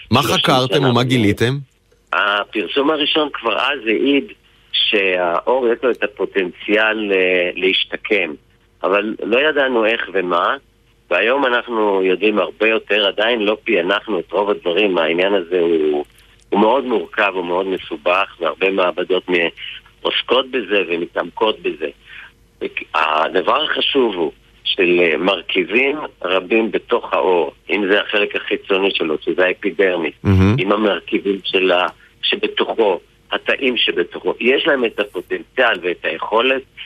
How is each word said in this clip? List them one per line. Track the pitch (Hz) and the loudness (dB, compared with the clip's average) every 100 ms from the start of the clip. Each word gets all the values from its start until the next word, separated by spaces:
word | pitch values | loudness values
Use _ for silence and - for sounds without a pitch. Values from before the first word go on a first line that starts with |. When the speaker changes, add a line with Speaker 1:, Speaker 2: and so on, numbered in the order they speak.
| - | -2
Speaker 1:
מה | 123 | 0
Speaker 2:
שלושים | 113 - | 2 0
Speaker 1:
חקרתם | - 131 127 | 2 2 2
Speaker 2:
שנה. | - 127 | 2 2
Speaker 1:
ומה | 120 | 2
גיליתם? | 127 131 101 101 117 143 135 _ _ _ - | 2 2 2 2 0 -2 -6 _ _ _ -4
Speaker 2:
הפרסום | 82 101 101 98 110 87 143 139 | 0 0 0 -2 -6 -4 0 0
הראשון | 156 147 160 147 | 0 0 0 0
כבר | - 117 98 | -2 -4 -2
אז | 131 143 110 | -2 -2 -2
העיד | 107 135 143 - - _ _ _ | 0 2 2 0 -10 _ _ _
שהעור | - - 104 98 90 87 85 - 131 120 | -4 0 0 0 0 0 0 0 0 2
יש | 120 | 0
לו | 127 | 0
את | 110 | 0
הפוטנציאל, | 101 - 92 98 90 - - 104 110 107 104 | -4 -4 -4 -2 -4 -4 0 2 2 0 0
אה, | 95 92 92 90 | 2 2 2 0
להשתקם, | 87 95 92 - - - 104 82 73 _ _ _ _ | 0 0 0 -2 -6 -2 0 -2 -6 _ _ _ _
אבל | 87 101 107 - | 0 0 0 -4
לא | 92 117 | -2 0
ידענו | 151 147 131 120 110 | 2 2 0 2 0
איך | 113 - | 0 -2
ומה, | 92 90 87 101 135 _ _ _ _ - | -4 0 0 0 -2 _ _ _ _ -4
והיום | 87 107 139 131 | 0 2 2 2
אנחנו | 120 117 113 107 98 | 0 -2 0 2 2
יודעים | 95 90 107 104 | 2 2 0 0
הרבה | 87 - 107 | -2 0 0
יותר, | 113 - 104 101 | 0 0 0 0
עדיין | 92 110 120 | 0 0 0
לא | 101 107 | 0 -2
פענחנו | - 98 87 101 110 92 | 0 0 2 -2 -2 -6
את | 80 | -2
רוב | 90 101 | -2 0
הדברים, | 101 90 85 104 87 | 0 -2 0 2 2
העניין | 80 82 95 | 2 2 2
הזה | 101 82 90 | 0 0 0
הוא, | 85 82 78 73 73 - - _ - | 2 2 2 -2 -4 -12 -20 _ -4
הוא | 95 | 2
מאוד | 110 131 | 2 2
מורכב, | 127 110 - - 101 | 0 -2 -2 -2 -2
הוא | 92 | -2
מאוד | 87 90 95 | -2 -2 -2
מסובך, | 92 - 80 82 90 98 - | -4 -6 -4 0 0 0 -4
והרבה | 82 - 95 | -4 0 0
מעבדות | 95 90 85 90 92 - | 2 0 0 -2 -2 0
מ-, | 90 85 - - - - _ | 0 0 -4 -14 -16 -20 _
עוסקות | - - - 120 131 | -4 -4 0 0 0
בזה | 127 92 101 82 | -4 -2 0 0
ומתעמקות | 85 85 95 85 - 110 - | -2 -4 -4 -6 -2 -2 -2
בזה. | 90 - 73 - - - - _ _ - 101 - - | -6 -6 -8 -10 -20 -20 -20 _ _ -12 -10 -8 -4
הדבר | 80 78 78 78 90 87 127 | -2 0 2 0 0 2 0
החשוב | 151 - - 143 120 | 0 -2 0 2 2
הוא | 92 78 - _ - | 0 -4 -6 _ -10
של, | - - 87 87 | -4 0 2 4
אה, | 87 73 | 4 2
מרכיבים | 92 92 - - - 110 135 147 - - | 0 -2 -2 -4 0 0 0 -2 -8 -8
רבים | 90 92 92 113 110 | -2 -2 0 0 0
בתוך | 90 - 117 - | -2 -2 -4 -2
העור, | 90 87 87 76 - - | 0 2 2 0 -6 -6
אם | 98 95 | -2 2
זה | 101 | 0
החלק | - 107 104 98 | 0 -2 -2 -4
החיצוני | - 101 - 95 98 | -4 -6 -2 0 0
שלו, | - 82 76 | 0 -2 -4
שזה | - 82 92 | -2 0 0
האפידרמיס, | 92 101 85 95 87 78 - | 0 -4 0 0 0 -4 -2
Speaker 1:
מהמם. | - 95 95 123 | 2 4 4 4
Speaker 2:
עם | 98 | 2
המרכיבים | 104 107 87 - 101 95 98 | 2 2 0 -2 -2 -2 -4
שלה, | - 95 92 90 87 - - _ | -2 0 2 2 0 -4 -20 _
שבתוכו, | - 107 104 - - 92 107 85 - _ - | -4 -2 -2 -2 -2 2 2 0 -4 _ -8
התאים | 101 - - 131 117 | -6 -2 -2 -2 0
שבתוכו, | - - 87 90 90 - | -2 -2 -4 -4 -6 -2
יש | 113 139 160 | 0 0 2
להם | 139 | 0
את | 113 - | 0 -4
הפוטנציאל | 101 92 - 90 82 - 120 95 | -6 -6 -6 -8 -6 0 0 0
ואת | 87 85 | -4 -4
היכולת | 82 80 - 107 127 135 - - | -6 -6 -2 0 2 -2 -6 -16